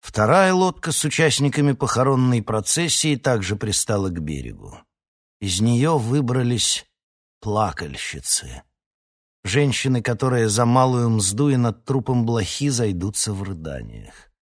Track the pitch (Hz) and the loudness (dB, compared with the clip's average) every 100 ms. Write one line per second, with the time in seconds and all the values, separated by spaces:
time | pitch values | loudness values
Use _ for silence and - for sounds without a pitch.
0 | - - 107 175 190 185 185 180 - 147 | -8 0 4 6 6 4 2 0 -4 -2
1 | 156 - 160 - 143 139 143 135 127 - | -2 2 2 4 0 2 0 2 -2 2
2 | 127 135 127 123 101 110 98 - 170 - | 2 4 4 2 0 -4 -2 -2 0 0
3 | 156 139 139 120 92 101 107 101 - 104 | 0 0 0 0 -2 -4 -2 -4 0 -2
4 | 95 82 76 73 60 - 50 - _ _ | -2 -4 -6 -6 -8 -14 -18 -20 _ _
5 | _ _ _ _ 101 90 113 120 147 156 | _ _ _ _ -4 0 2 2 2 2
6 | 110 139 123 127 123 120 - - - _ | 0 0 0 0 0 0 0 -2 -6 _
7 | _ _ _ _ 110 104 104 - 80 67 | _ _ _ _ -4 0 0 -2 -10 -10
8 | - 80 - - 64 62 _ _ _ _ | -10 -10 -4 -4 -4 -16 _ _ _ _
9 | _ _ _ _ 95 117 143 120 135 127 | _ _ _ _ -2 0 2 0 0 0
10 | 110 117 131 123 113 104 120 127 131 127 | -2 -2 0 2 2 2 4 4 4 4
11 | 120 113 101 104 147 131 120 107 - 135 | 2 2 0 0 2 2 0 -2 -4 -4
12 | 117 123 113 117 95 - 143 120 113 90 | 0 0 0 0 -2 -2 -2 0 -2 -2
13 | 95 - - 98 98 85 80 67 55 55 | -4 -4 -4 -4 -8 -10 -10 -12 -12 -16
14 | 50 - - _ | -18 -20 -20 _